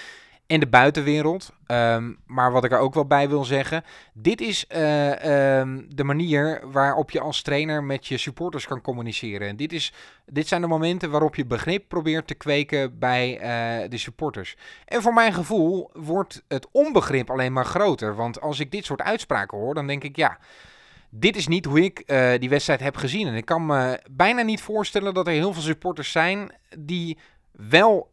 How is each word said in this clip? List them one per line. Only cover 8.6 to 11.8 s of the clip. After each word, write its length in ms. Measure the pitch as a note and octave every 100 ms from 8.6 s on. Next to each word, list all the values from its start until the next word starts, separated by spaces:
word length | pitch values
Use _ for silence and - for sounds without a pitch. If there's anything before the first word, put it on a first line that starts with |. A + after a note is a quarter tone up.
| -
kan 140 | B2
communiceren. 680 | - B2 A#2 G#2+ A2+ G2+ G2+
En 80 | G#2
dit 180 | D#3
is, 200 | E3 - - - _ -
dit 220 | C#3 D#3
zijn 140 | F3
de 60 | E3+
momenten 440 | D#3+ E3 F3+ E3
waarop 240 | D3+ D#3 -
je 100 | B2
begrip 420 | A#2 D#3+ G3+